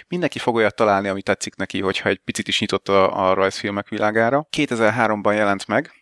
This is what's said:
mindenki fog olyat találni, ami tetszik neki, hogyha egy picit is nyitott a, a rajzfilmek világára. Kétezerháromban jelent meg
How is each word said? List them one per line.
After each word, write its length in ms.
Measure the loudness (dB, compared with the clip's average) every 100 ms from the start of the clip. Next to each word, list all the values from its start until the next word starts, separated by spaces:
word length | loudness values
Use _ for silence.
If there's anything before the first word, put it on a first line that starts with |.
| -8
mindenki 320 | -4 -4 -4
fog 160 | -2 0
olyat 200 | 0 2
találni, 320 | 2 2 0
ami 140 | -4
tetszik 340 | -4 -4 -6 -8
neki, 260 | -6 -4
hogyha 280 | -2 -2 -2
egy 120 | -2 -4
picit 220 | -6 -4
is 120 | -2
nyitott 300 | -2 -2 2
a, 400 | 4 4 2 2
a 40 |
rajzfilmek 560 | 2 0 0 -6 -6 -6
világára. 580 | -2 0 2 2 0 -2
Kétezerháromban 840 | -4 -2 2 2 2 0 0 0
jelent 340 | 2 2 0 0
meg 240 | -2 -2 _